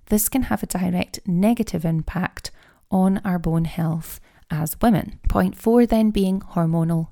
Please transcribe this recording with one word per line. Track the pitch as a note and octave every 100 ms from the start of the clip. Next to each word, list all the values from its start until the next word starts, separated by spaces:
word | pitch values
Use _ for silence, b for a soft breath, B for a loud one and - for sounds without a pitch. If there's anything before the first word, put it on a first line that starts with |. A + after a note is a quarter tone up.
| -
this | G#3 -
can | C4
have | B3 G#3
a | G3
direct | F3+ F3+ F3 - - -
negative | F3 G3+ A#3+ G#3+ E3+
impact | E3 D#3+ D#3 F3 F3+ - - b b b _
on | F#3+ F#3+ G3
our | - F3+
bone | E3 E3
health | E3 - D#3+ E3 - - b b -
as | D#3 D#3 -
women. | A#3 G3 - - -
Point | - F#3 -
four | A3+ A#3+ A#3+
then | A3+ A3
being | G#3+ F#3+ F#3+
hormonal | - F3+ E3 E3 E3 E3 E3